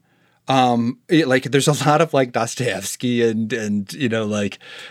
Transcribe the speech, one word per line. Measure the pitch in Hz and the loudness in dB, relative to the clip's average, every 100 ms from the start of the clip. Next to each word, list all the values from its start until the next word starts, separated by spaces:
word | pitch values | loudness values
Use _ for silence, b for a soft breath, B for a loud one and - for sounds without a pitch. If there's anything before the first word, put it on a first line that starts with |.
| _ _ _ _ - | _ _ _ _ -2
Um, | 135 123 120 117 - - | 2 4 2 0 -4 0
it, | 160 143 | 2 4
like, | 131 | 0
there's | 135 135 143 | 2 0 2
a | 139 151 | 2 4
lot | 151 | 4
of, | 160 | 4
like, | 139 123 | 2 0
Dostoevsky | 120 117 - 120 95 98 - 123 120 | -2 -4 -4 -4 -4 -6 -6 -2 2
and, | 117 110 110 | 2 0 -2
and, | 117 107 104 98 | -4 -2 -4 -4
you | 156 123 | -4 -2
know, | 113 107 | -2 -2
like, | 104 101 - B B B | -2 -4 -6 B B B